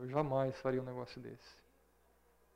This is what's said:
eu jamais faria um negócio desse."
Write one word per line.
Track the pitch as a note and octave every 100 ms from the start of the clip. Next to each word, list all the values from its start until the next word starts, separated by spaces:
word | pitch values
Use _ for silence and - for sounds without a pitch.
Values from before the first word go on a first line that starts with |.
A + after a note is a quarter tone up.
eu | B2+
jamais | C#3 D3+ C3+ C3 C3
faria | C3 B2+
um | B2+
negócio | B2 A#2+ -
desse." | A#2+ A#2+ - - - _ _ _ _ _ _ _ _